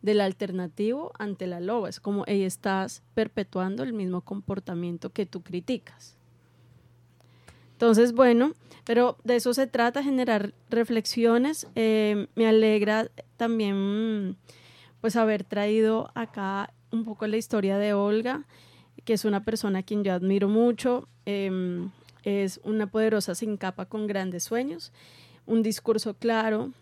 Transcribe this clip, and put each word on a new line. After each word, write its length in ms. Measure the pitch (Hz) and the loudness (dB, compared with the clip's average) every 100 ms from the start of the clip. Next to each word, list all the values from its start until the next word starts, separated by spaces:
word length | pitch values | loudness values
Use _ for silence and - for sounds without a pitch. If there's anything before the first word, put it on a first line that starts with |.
del 180 | 196 208 | 2 2
alternativo 920 | 196 190 196 185 180 - 208 262 330 - | 2 -2 -6 -6 -8 -4 -2 -2 -8 -10
ante 280 | 208 190 185 | -8 -6 -8
la 120 | 175 | -6
loba. 280 | 180 233 190 | -4 -4 -4
Es 120 | - | -8
como, 240 | - 202 - | -4 -4 0
"Ey, 160 | 202 | 0
estás 600 | 190 - - 190 190 - _ | 0 -2 -2 -2 -2 -8 _
perpetuando 680 | - 214 - 196 185 185 202 | -4 -2 -4 -6 -4 -4 -4
el 120 | 262 | -4
mismo 260 | 226 185 180 | -4 -4 -4
comportamiento 880 | - 196 196 196 - 175 175 175 - | -6 -12 -8 -8 -6 -6 -6 -6 -8
que 140 | - | -6
tú 180 | 202 185 | -8 -8
criticas". 760 | - 180 170 208 - - - _ _ _ _ _ _ - _ _ _ _ _ _ - - - | -10 -10 -6 -6 -8 -20 -20 _ _ _ _ _ _ -20 _ _ _ _ _ _ -20 -20 -20
Entonces, 400 | _ 233 220 240 | _ 4 6 6
bueno, 400 | 233 254 233 277 330 - - | 6 6 8 4 0 -16 -20
pero 320 | - 233 247 - | -2 2 2 0
de 120 | - 240 | 0 0
eso 160 | 240 | 2
se 120 | 247 269 | 0 0
trata, 360 | 240 233 247 | 2 0 0
generar 500 | 285 262 247 214 202 - _ | -2 0 2 0 -2 -10 _
reflexiones. 960 | 233 226 226 214 - 233 233 262 311 - | -2 0 0 -2 0 4 4 2 -2 -6
Eh, 520 | - 220 214 214 208 196 | -2 2 4 2 0 -4
me 120 | - 226 | 0 4
alegra 600 | 220 220 214 208 214 220 - - _ | 6 6 4 2 0 -2 -8 -20 _
también, 1000 | 233 226 208 196 196 208 226 214 190 185 _ - - - - _ | -2 0 0 0 0 0 -2 -2 -4 -8 _ -20 -20 -20 -20 _
pues, 160 | 226 226 | -2 2
haber 280 | 220 214 | 2 2
traído 680 | 190 208 208 220 220 220 - | -2 -2 2 4 4 2 -2
acá 580 | - 226 - 190 196 202 _ _ | -8 -8 -6 -4 -4 -6 _ _
un 140 | 226 | -6
poco 220 | 226 208 214 | -6 -6 -2
la 100 | 220 | -2
historia 400 | 220 220 190 196 | -2 0 0 0
de 140 | 208 | 2
Olga, 520 | 202 202 214 240 269 285 - - - _ - | 2 2 0 0 -6 -8 -20 -20 -20 _ -18
que 80 | - | -2
es 120 | 220 | 0
una 200 | 214 202 | 0 0
persona 360 | 208 220 208 190 | -2 -4 -2 -2
a 20 | |
quien 220 | 190 208 | -2 -2
yo 80 | 196 | 0
admiro 340 | 180 185 196 196 | 0 2 2 2
mucho. 600 | 214 240 233 262 247 - _ - | 4 4 2 0 -2 -4 _ -6
Em, 640 | 202 196 185 180 175 180 - - _ | -4 -2 -2 -4 -4 -8 -10 -20 _
es 380 | - 202 196 - | -4 -2 -2 -4
una 220 | - 214 208 | -4 -2 -2
poderosa 480 | 220 220 214 190 | 0 2 2 -2
sin 220 | 180 220 208 | -6 -4 -4
capa 300 | 190 185 185 | -6 -8 -10
con 200 | 220 214 | -6 -4
grandes 380 | 196 190 175 | -4 -4 -6
sueños, 480 | - 226 269 330 - _ - - - - | -4 -4 -4 -8 -14 _ -20 -20 -20 -20
un 180 | - 226 | -2 0
discurso 520 | 226 220 - 220 226 | 0 -2 0 -2 -2
claro 580 | 202 233 226 220 214 254 254 | -4 0 0 0 0 -4 -10